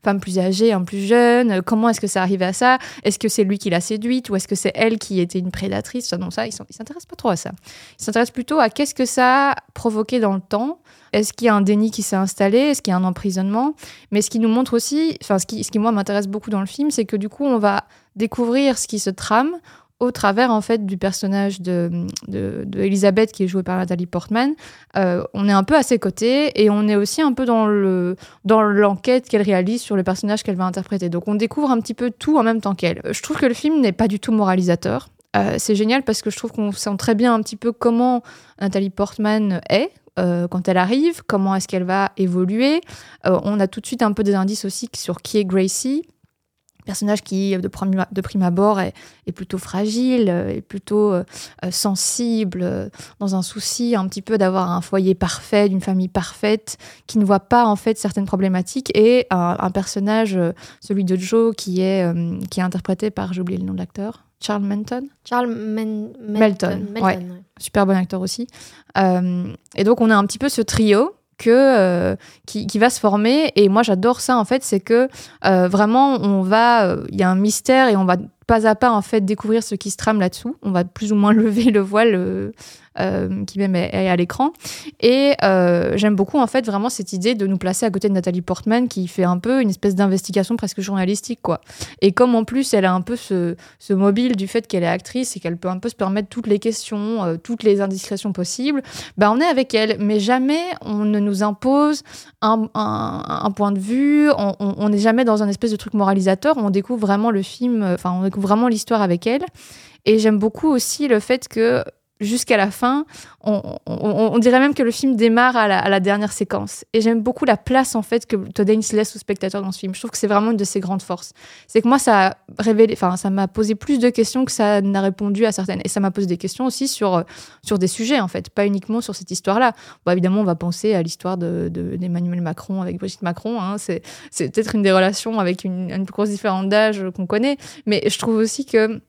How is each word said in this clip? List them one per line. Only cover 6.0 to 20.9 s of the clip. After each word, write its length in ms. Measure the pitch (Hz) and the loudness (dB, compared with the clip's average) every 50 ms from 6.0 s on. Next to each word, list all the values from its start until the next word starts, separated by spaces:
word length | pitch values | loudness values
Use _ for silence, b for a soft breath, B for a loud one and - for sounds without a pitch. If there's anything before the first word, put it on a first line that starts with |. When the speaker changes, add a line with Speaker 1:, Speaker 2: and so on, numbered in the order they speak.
| 240 | -6
Speaker 1:
Ça, 120 | - - 175 | -6 -6 -6
non, 120 | 185 175 | -6 -6
ça, 160 | 175 - 226 | -6 -6 -6
il 60 | 226 | -6
s'en-, 120 | 214 - 202 _ | -8 -14 -16 _
il 20 | - | -16
s'intéresse 300 | - 226 - 294 349 - | -18 -16 -16 -16 -18 -18
pas 120 | _ 359 | _ -20
trop 140 | - - 240 | -4 -2 -2
à 60 | 185 | -2
ça. 140 | - - 190 190 - B B B B B B B B | -2 -4 -10 -14 -14 B B B B B B B B
Il 60 | - | -8
s'intéresse 260 | - 208 226 240 240 | -2 0 0 0 0
plutôt 300 | - 254 240 - 302 311 | -2 -8 -6 -2 2 2
à 100 | 254 220 | 2 2
qu'est-ce 240 | - - 294 277 - | 2 0 -2 -2 0
que 100 | - 262 | -2 -2
ça 460 | 240 - - 254 254 254 277 277 277 | -2 2 2 4 4 4 4 2 2
a 40 | 262 - _ _ _ | 0 -2 _ _ _
provoqué 460 | - - 233 214 214 220 - 254 247 | -4 -4 -2 -2 -2 -4 -2 0 0
dans 140 | 220 202 196 | 2 2 0
le 60 | 190 | -2
temps. 380 | 175 _ - 208 233 277 339 _ b b b b b b | -4 _ -4 -2 -2 -4 -6 _ b b b b b b
Est-ce 200 | - 208 214 208 | -2 -2 -2 -2
qu'il 140 | - - 233 | -4 0 2
y 20 | 233 | 4
a 60 | 214 | 4
un 60 | 208 | 4
déni 280 | 196 190 208 208 220 220 | 4 4 4 2 2 0
qui 120 | 214 - | 0 -4
s'est 120 | 202 - - | -4 -2 0
installé ? 440 | 190 190 190 - - 196 196 202 240 | 0 0 -2 0 0 0 4 4 4
Est-ce 220 | 277 302 285 - | 4 2 0 0
qu'il 120 | _ - | _ 0
y 20 | 185 | 0
a 20 | |
un 60 | 180 | 2
emprisonnement ? 720 | 185 185 180 - - 202 180 190 190 196 202 226 247 294 302 B B B B B B B | 0 0 -2 -2 -4 -4 -2 -2 -2 -2 0 0 0 -2 -4 B B B B B B B
Mais 100 | 202 208 | -2 -2
ce 80 | 202 - | -2 0
qui 80 | - 233 | 0 0
nous 100 | 220 226 | 2 2
montre 260 | 220 247 262 254 247 | 2 2 2 2 0
aussi, 440 | 233 - - 277 302 320 330 - - | -2 0 0 -2 0 0 0 -2 -6
enfin, 200 | - - 202 190 | -4 -2 -2 -2
ce 60 | - | -2
qui, 180 | - 226 214 214 | -4 -8 -8 -8
ce 80 | - | -4
qui, 80 | - 214 | -2 0
moi, 100 | 208 226 | 0 2
m'intéresse 380 | 233 202 196 - 202 202 208 196 | 0 0 -2 0 -2 -2 -2 -4
beaucoup 220 | 196 214 - - | -6 -8 -6 -4
dans 100 | 208 196 | -4 -4
le 60 | 196 | -4
film, 260 | 190 - - 285 302 | -4 -4 -2 -2 -2
c'est 120 | - - 220 | 0 -2 -2
que 120 | 190 - | -2 -2
du 120 | 202 196 214 | -4 -4 -6
coup, 160 | - - 285 | -6 -4 -2
on 140 | 277 254 226 | 0 0 2
va 240 | 208 208 196 202 - b b b b b b | 2 2 0 0 -6 b b b b b b
découvrir 640 | 196 220 220 - - 240 233 240 269 277 277 247 - | -4 -4 -4 -2 -2 -2 0 2 2 2 2 0 0
ce 80 | - | -4
qui 140 | - - 208 | -6 -6 -4
se 100 | - 196 | -4 -4
trame 400 | 190 - - - 208 226 262 311 359 339 b b b b b b _ _ | -6 -6 -4 0 2 2 2 0 -4 -8 b b b b b b _ _
au 140 | 240 247 | -4 -2
travers, 380 | 247 - - 202 196 214 254 254 | -2 0 0 0 2 2 2 2
en 120 | 226 214 | 2 0
fait, 240 | 202 - 233 226 208 | 0 0 -2 -2 0
du 100 | 190 | -4